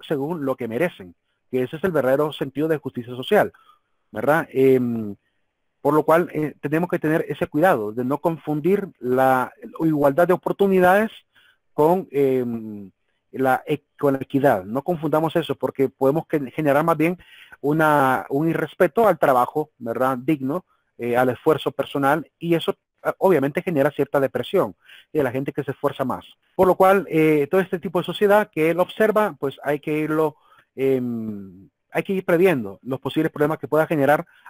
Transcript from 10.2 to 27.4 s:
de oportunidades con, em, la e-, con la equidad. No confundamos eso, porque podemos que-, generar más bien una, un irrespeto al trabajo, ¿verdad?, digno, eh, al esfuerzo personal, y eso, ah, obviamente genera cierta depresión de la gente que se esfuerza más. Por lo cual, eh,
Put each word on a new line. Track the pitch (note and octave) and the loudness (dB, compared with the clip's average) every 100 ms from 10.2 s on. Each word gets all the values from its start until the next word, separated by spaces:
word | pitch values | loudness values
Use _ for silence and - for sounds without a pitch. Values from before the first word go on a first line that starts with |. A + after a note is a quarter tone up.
| F3 | 2
de | |
oportunidades | F3 - - G3 F#3+ F3+ G3 A3 - _ _ _ _ _ | 2 0 0 2 4 4 4 0 -6 _ _ _ _ _
con, | - D3+ F#3+ E3 | 0 2 2 -2
em, | C#3 C#3 C3 A#2+ A#2 A2 G#2 F#2+ _ _ _ _ | 0 2 2 -2 -6 -10 -14 -16 _ _ _ _
la | - C3 B2+ - | -2 0 0 -2
e-, | D3 _ _ | -6 _ _
con | C#3+ | -2
la | C3+ | -2
equidad. | C3 C3+ C#3 G#2+ | -2 2 2 2
No | F#2 B2 | -2 -6
confundamos | D#3+ F3 D#3 D#3 D#3+ E3+ | -4 -4 -2 0 0 -2
eso, | D3 C3+ | -4 -4
porque | B2+ - C3+ | -6 -2 -2
podemos | - C3+ D#3 - | 0 0 0 -2
que-, | D#3 B2+ | -6 -4
generar | - D3+ C#3 | -4 0 2
más | E3 D#3+ | 0 0
bien | D#3+ F3+ - - - - | 0 -2 -12 -20 -20 -6
una, | C#3 D#3 D#3 D3 C3+ B2 - | -2 2 4 4 4 0 -2
un | C3 D#3+ | -2 -2
irrespeto | D#3 D3+ - F3+ - A3 | -2 -6 0 0 2 2
al | F3 | 4
trabajo, | D3+ B2 B2 D3 D3+ _ | 4 4 2 -2 -8 _
¿verdad?, | A#2 A2+ C3 C3 | -8 -2 -2 -2
digno, | C3 D3+ C3 E3+ - _ _ - | -2 -4 -4 -6 -10 _ _ -10
eh, | A#2+ A#2+ | -2 0
al | B2+ | 0
esfuerzo | A2+ D#3+ C#3+ D#3 | 0 0 0 -2
personal, | - C#3 C#3+ C#3 D#3 - _ | -6 -6 -2 0 0 -4 _
y | E3+ | -2
eso, | E3 - - _ _ | -2 -2 -8 _ _
ah, | D3+ - | -8 -2
obviamente | F#3+ D#3+ C3+ E3 | 2 2 0 -4
genera | F#3 D3+ C#3+ | -4 0 0
cierta | - C#3 C#3+ | 0 -2 0
depresión | C3+ - A#2+ G3 A#2+ - _ - _ | -2 -4 -4 -2 -2 -6 _ -20 _
de | D#3 | -2
la | C3+ | -2
gente | B2+ C#3+ | -2 -6
que | D3+ | -6
se | C#3+ | -8
esfuerza | C3 C#3+ C3+ B2+ | -4 -4 -4 -6
más. | F2+ - _ _ - | -6 -10 _ _ 0
Por | F#3 | 2
lo | F3 | 6
cual, | F#3+ G3 E3 | 4 4 2
eh, | D#3+ D#3 D3+ | 2 2 2